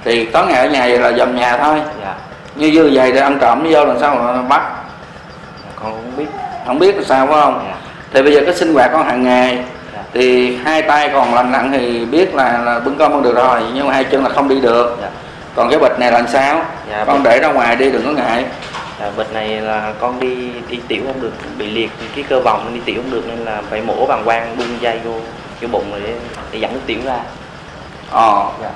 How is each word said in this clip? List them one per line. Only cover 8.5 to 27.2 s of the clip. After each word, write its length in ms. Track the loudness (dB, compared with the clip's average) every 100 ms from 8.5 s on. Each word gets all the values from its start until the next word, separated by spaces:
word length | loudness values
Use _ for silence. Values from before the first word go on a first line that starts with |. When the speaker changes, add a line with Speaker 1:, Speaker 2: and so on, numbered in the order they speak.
| 0
Speaker 1:
sinh 180 | 2
hoạt 160 | 4 4
con 120 | 4 0
hàng 180 | 0
ngày 400 | 2 4 2 0 -6 -12 -14
Speaker 2:
Dạ. 100 | -14 -6
Speaker 1:
thì 420 | 2 4 4 2 0
hai 260 | 0 0
tay 280 | 2 2 4
còn 220 | 2 2 2
lành 160 | 2
lặn 200 | 0 0
thì 340 | 0 0 -2 0
biết 300 | 2 2 2
là, 220 | 2 2
là 220 | 0 0
bưng 160 | -2 2
cơm 160 | 2
ăn 120 | 4
được 120 | 2 4
rồi, 260 | 4 2 0
nhưng 140 | -2 0
mà 60 |
hai 100 | 0
chân 200 | 2 0
là 60 | 2
không 180 | 0 2
đi 140 | 2
được. 360 | 4 4 2 -2
Speaker 2:
Dạ. 80 | -10 -12 -16 -18 -10 -2
Speaker 1:
Còn 140 | 2
cái 100 | 4
bịch 200 | 4 2
này 120 | 2
là 120 | 2 2
sao? 380 | 2 2 0 -2 -10 -8
Speaker 2:
Dạ, 120 | -4 0
Speaker 1:
Con 160 | 2
Speaker 2:
bịch 80 | 6
Speaker 1:
để 80 | 4
ra 120 | 4
ngoài 240 | 2 2 2
đi, 160 | 2
đừng 140 | 2 -2
có 60 |
ngại. 340 | -2 0 -2 -4 -8 -12 -12 -12 -8
Speaker 2:
Dạ, 120 | -8 -6
bịch 160 | -6
này 280 | -4 -4 -4
là 320 | -2 -4 -4 -4
con 200 | -4 -2
đi, 320 | -4 -4 -6 -10 -10
đi 100 | -10 -6
tiểu 160 | -6 -4
không 140 | -6
được, 100 | -8 -8 -12 -10
bị 140 | -6
liệt 200 | -4 -6 -6 -12 -10
cái 80 | -2
cơ 100 | 0
vòng 220 | 2 0 -2
nên 80 |
đi 80 | -8 -6
tiểu 160 | -6
không 80 | -4
được, 160 | -6 -6
nên 100 | -8 -6
là 160 | -8 -6
phải 120 | -6
mổ 240 | -4 -2 0
bàng 160 | 0 0
quang, 320 | 0 -2 -6
bung 240 | -6 -4
dây 180 | -4 -4
vô, 100 | -6 -8 -10 -14 -16 -12
vô 60 | -4
bụng 200 | -4 -4 -8
để, 100 | -8 -8 -10 -14 -12
để 80 | -6
dẫn 140 | -4
nước 60 | -6 -6
tiểu 140 | -6 -4
ra. 120 | -6